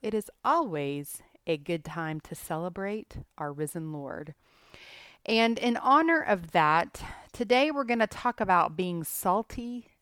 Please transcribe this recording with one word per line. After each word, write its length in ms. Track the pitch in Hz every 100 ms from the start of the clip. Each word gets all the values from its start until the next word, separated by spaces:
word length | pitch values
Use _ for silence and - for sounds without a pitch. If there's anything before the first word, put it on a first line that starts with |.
it 100 | 220
is 180 | 214 - -
always 800 | 247 330 269 151 139 143 143 - - _ -
a 100 | 156
good 260 | 143 165
time 380 | 160 160 160 156
to 140 | -
celebrate 840 | - - 160 175 175 196 214 - - - -
our 160 | 147
risen 360 | 143 151 170 160
Lord. 440 | 151 139 - 151 - _ _ _ - - - - -
And 340 | - 226 226 226
in 200 | 247 233
honor 420 | 254 285 330 330
of 300 | - 196 170
that, 500 | 175 151 160 - - - - -
today 380 | - 220 247 302
we're 140 | 285
gonna 220 | 240 240 214
talk 320 | - 247 -
about 380 | 196 175 160 160
being 260 | 180 170
salty 840 | 156 - 190 196 - - 240 247 - _